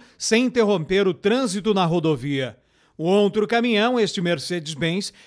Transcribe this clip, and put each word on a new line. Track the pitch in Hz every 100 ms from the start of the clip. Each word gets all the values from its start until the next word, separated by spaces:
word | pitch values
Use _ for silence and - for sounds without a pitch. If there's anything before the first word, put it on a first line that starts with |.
| - _
sem | - 220
interromper | 254 247 208 196 151 190 190
o |
trânsito | 170 202 240 254 190 208
na | 196
rodovia. | 175 175 160 147 135 139 127 101 _ _ _ -
O | 160
outro | 202 202 208
caminhão, | 208 233 240 208 226 247
este | 208 -
Mercedes-Benz, | 175 170 - 175 151 147 160 180 196 -